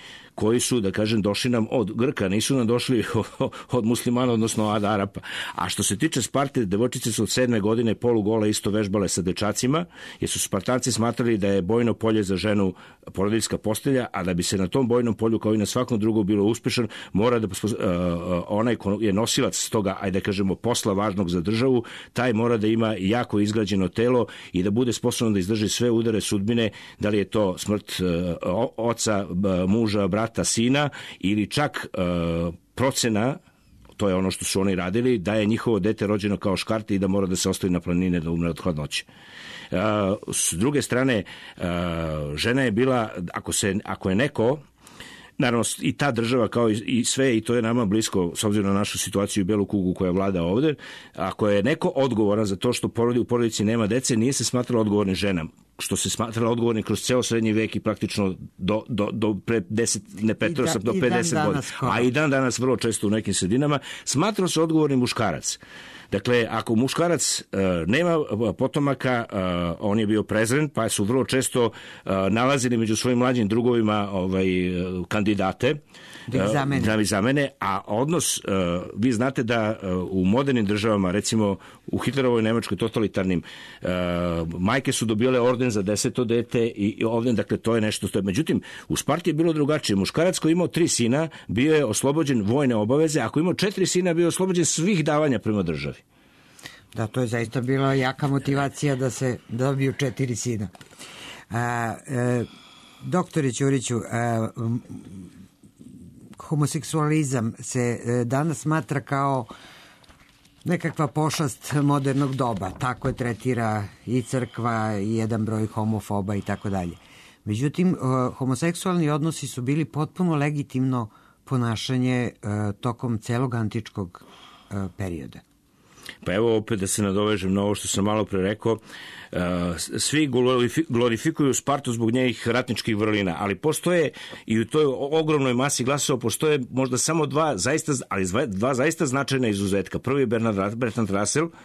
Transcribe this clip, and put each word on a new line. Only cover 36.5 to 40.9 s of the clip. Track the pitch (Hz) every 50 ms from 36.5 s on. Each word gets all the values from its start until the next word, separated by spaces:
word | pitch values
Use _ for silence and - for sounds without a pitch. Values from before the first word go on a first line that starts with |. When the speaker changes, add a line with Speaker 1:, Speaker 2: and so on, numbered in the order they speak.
| 95
Speaker 1:
škart | 87 - - 110 110 107 -
i | 104 95
da | 95 95
mora | 95 101 98
da | 90 92
se | 90 - 95
ostavi | 95 - - 98 90
na | 87
planine | - - 87 87 92 92 87 87
da | 78 82
umre | 85 85 85 85
od | 80 -
hladnoće. | - 98 85 73 73 71 - - - _ - - - - - - - - - - - - -
A, | 90 98 110 104 107 101 95 101 107 - - -
s | - - - -
druge | 82 104 139 147 139 117
strane, | -